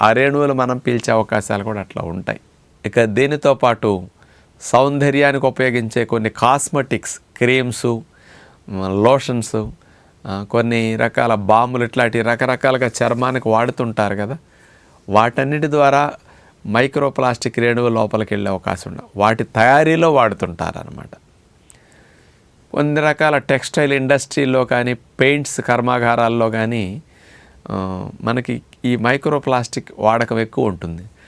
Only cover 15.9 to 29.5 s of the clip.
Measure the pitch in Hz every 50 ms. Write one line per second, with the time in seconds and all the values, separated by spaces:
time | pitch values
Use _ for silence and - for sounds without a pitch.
15.9 | 139 139 147 147 - - _ - - _ _ _ _ _ - 101 104 117 135 131
16.9 | - 147 139 135 - - 131 123 120 - - 120 - 117 117 120 117 120 123 120
17.9 | 113 113 107 104 - 107 110 - 104 101 101 98 95 92 - 98 92 - - -
18.9 | 90 - - - - 98 101 110 113 117 110 - - 110 113 127 139 151 156 156
19.9 | 160 160 165 165 147 131 117 107 98 - - 90 82 - 82 85 - - 82 78
20.9 | - - - - - - _ _ _ _ _ _ _ _ _ _ - _ _ _
21.9 | _ _ - _ _ _ _ _ _ _ _ _ _ _ _ _ - 143 147 151
22.9 | 147 156 151 151 147 - 156 151 147 135 - - 135 127 - - - 160 147 139
23.9 | 139 135 131 127 143 131 - - - 151 139 131 131 127 127 - 127 123 120 123
24.9 | 123 - _ _ _ - 131 139 143 147 139 - - - - - 120 120 120 123
25.9 | 123 123 120 117 120 117 117 113 117 117 113 113 110 110 113 117 120 113 98 92
26.9 | 101 156 - _ _ _ - - - - - _ _ _ - - 101 98 95 95
27.9 | 92 92 101 - - - 113 113 117 127 123 - 117 - - _ - _ - 123
28.9 | 123 104 110 120 135 135 - 156 147 143 - 139